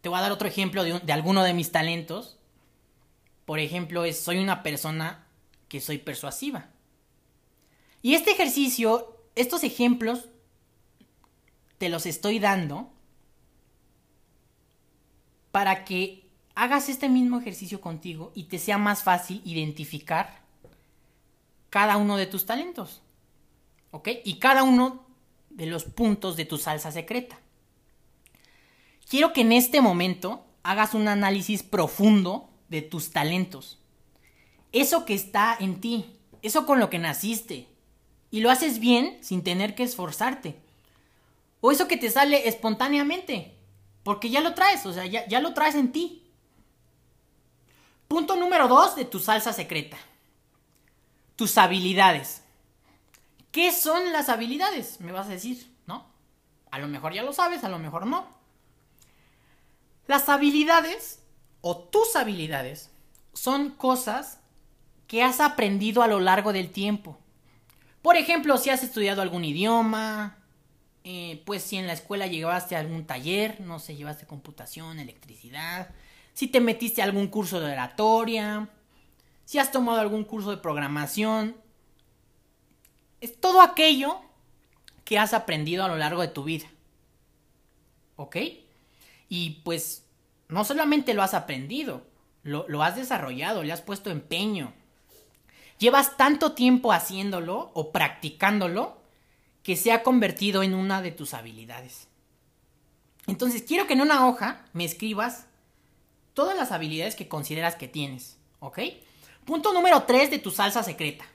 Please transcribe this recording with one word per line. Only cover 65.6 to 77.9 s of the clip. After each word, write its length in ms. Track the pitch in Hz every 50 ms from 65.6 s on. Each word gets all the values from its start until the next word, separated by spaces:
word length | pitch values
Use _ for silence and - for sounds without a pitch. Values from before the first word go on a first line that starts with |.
| 233 202 196 196 202 220 202 240
a 40 | 240
lo 140 | 226 208 196
largo 320 | 185 185 185 202 202 214
del 180 | 202 190 185 -
tiempo. 480 | - 196 196 208 208 208 - 165 151 - _ _ _ _ _ _ _ _ _ _ _ _ _ _ _ _
Por 140 | _ 330 349
ejemplo, 400 | 339 294 - 339 330 - 302 277
si 140 | 254 - 277
has 140 | 269 254 262
estudiado 360 | 226 - 220 202 196 196 196
algún 240 | 190 185 175 175 170
idioma, 960 | 156 143 165 190 220 233 233 226 220 220 214 220 220 214 214 208 208 - _ _ _ _ _ _ _ _ _ _ _ _ _
eh, 400 | _ 180 180 180 175 170 160 156 -
pues 200 | - 202 190 196
si 120 | - 208
en 120 | 190 185 180
la 40 |
escuela 360 | 165 160 - - 202 196 196 185
llevaste 480 | 175 160 160 165 175 180 175 175 180
a 20 | 165
algún 260 | 156 160 165 160 156
taller, 560 | - 135 127 127 156 180 202 214 220 214 -
no 200 | 196 175 165 160
sé, 160 | - - 156
llevaste 300 | 143 147 147 151 151 -
computación, 720 | _ 151 139 - - 151 - 120 - - 156 160 160 160 156
electricidad, 920 | 143 120 - _ - 143 107 107 - 123 131 147 160 165 175 185 190 - - - - - - - _ _
si 140 | _ - 277
te 140 | 254 - 254
metiste 420 | 240 233 220 226 240 226 - -
a 20 | 196
algún 220 | 202 196 202 202
curso 320 | 190 - 214 208 170 180 175
de 140 | 160 147
oratoria, 1000 | 139 135 123 127